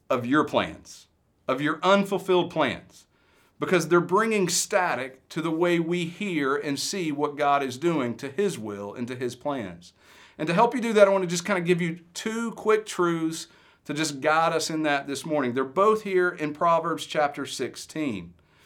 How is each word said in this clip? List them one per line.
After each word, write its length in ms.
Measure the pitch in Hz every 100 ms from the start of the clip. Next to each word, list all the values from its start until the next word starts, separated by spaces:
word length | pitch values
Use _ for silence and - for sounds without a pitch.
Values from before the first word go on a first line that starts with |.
| -
of 180 | 127 120
your 180 | 151
plans, 640 | 147 127 87 80 - - - _ _ _ -
of 140 | 131
your 180 | 147 160
unfulfilled 680 | 180 202 196 190 185 180 170
plans, 540 | 165 135 82 - - _ _ _ _ _ -
because 280 | 147 180 151
they're 120 | 175
bringing 500 | 170 185 226 214 175
static 800 | 175 - 202 175 123 131 - -
to 120 | 165
the 100 | 160
way 280 | 160 175 170
we 260 | 165 175 170
hear 500 | - 208 165 135 143
and 220 | 147 135
see 320 | - 202 160
what 260 | 143 147 143
God 260 | 143 143
is 140 | 135 123
doing, 360 | 170 160 120 117
to 120 | 139
his 300 | 156 202 131
will 340 | 107 101 101
and 140 | - 120
to 80 | 123
his 200 | 127 123
plans. 580 | 147 139 98 85 - _ _ - - -
And 100 | 160
to 60 |
help 220 | 170 233 262
you 60 |
do 120 | 226
that, 140 | 214 196
I 40 |
want 120 | 196
to 60 | 180
just 160 | 175 -
kind 120 | 190
of 80 | 170
give 160 | 175
you 200 | 170 175 -
two 380 | - 220 220 226
quick 340 | - 214 214 214
truths 640 | - 175 165 160 160 - _ _ _ -
to 80 |
just 260 | 147 156 139
guide 320 | 151 156 165
us 180 | 160 156
in 140 | 160
that 240 | 156 143 135
this 180 | 135 170
morning. 280 | 151 127
They're 100 | 120
both 380 | 135 156 208 214
here 280 | 202 185 180
in 240 | 180 151
Proverbs 520 | 147 170 165 165 147 -
chapter 400 | 160 147 147 131
sixteen, 880 | - 123 - - 160 147 101 85 - _ _